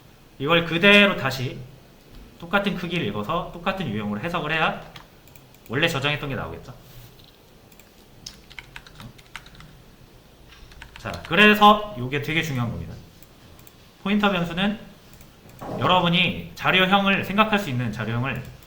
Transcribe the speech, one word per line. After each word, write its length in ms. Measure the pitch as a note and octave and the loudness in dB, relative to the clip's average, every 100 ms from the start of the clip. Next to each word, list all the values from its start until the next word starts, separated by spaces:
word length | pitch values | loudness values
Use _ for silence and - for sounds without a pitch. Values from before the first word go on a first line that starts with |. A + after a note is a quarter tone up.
| - - - - | -20 -20 -20 -6
이걸 280 | C#3 E3+ E3 | 2 2 2
그대로 500 | E3 G3+ G3+ G3+ - | 2 8 8 8 4
다시 420 | C3 B2+ B2+ - - - - - - - - - | -2 -4 -6 -8 -14 -20 -20 -20 -20 -20 -20 -18
똑같은 360 | F3 G3+ G3+ E3+ | -4 -2 0 -4
크기를 320 | E3+ E3+ A2+ | -4 -4 -4
읽어서 440 | G#2 G#2 F3 - | -4 -2 -4 -4
똑같은 340 | E3+ F3+ F#3+ D3+ | -8 -6 -4 -4
유형으로 320 | G#2 G#2 G#2 | -4 -4 -4
해석을 320 | E3+ E3+ D3 | -4 -4 -2
해야 300 | D#3+ F3+ G#3 - - - - - - - - - | 0 0 -2 -10 -20 -20 -20 -20 -20 -20 -20 -6
원래 180 | B2 E3 | -2 0
저장했던 420 | C#3 C#3+ D3 C#3+ | 0 -4 -4 -6
게 60 | A2+ | -8
나오겠죠. 380 | E2 E2 - - - - - - - - - - - - - - - - - - - - - - - - - - - - - - - - - - - - - - - - - - - - | -8 -10 -14 -20 -20 -20 -20 -20 -20 -20 -20 -20 -20 -20 -20 -20 -20 -20 -20 -20 -20 -20 -20 -20 -20 -20 -20 -20 -20 -18 -18 -20 -20 -20 -20 -20 -20 -20 -20 -20 -20 -20 -20 -20 -20 -14
자, 140 | A2 F2 - | -12 -10 -2
그래서 680 | E3+ G#3 G#3 G#3 G#3+ - B2 | 4 6 8 8 8 2 -8
요게 240 | B2 C#3+ | -6 -6
되게 200 | C#3+ D#3+ | -2 -2
중요한 260 | D#3 B2+ A#2 | -2 -2 -4
겁니다. 220 | E2+ E2+ - - - - - - - - - - - | -4 -10 -14 -18 -20 -20 -20 -20 -20 -20 -20 -20 -10
포인터 280 | G3 G#3 G3+ | -2 2 2
변수는 480 | F#3 E3+ E3 G#3 G#3+ - - - - - - - - - - | 2 -2 -2 -2 -2 -10 -20 -20 -20 -20 -20 -20 -16 -10 -2
여러분이 720 | C3+ F3+ E3+ F3 F3 F2+ - - | 2 2 4 2 0 -2 -10 -6
자료형을 680 | C#3+ F#3 F#3 G3 G3 F#3+ | 0 2 4 4 2 0
생각할 340 | - G3+ G#3+ G#3 | 0 2 2 2
수 100 | F3 | -2
있는 220 | B2 A#2+ | -4 -4
자료형을 520 | A2 G#2+ A#2 C3 B2+ C3 - | -4 -4 -2 -2 -4 -10 -16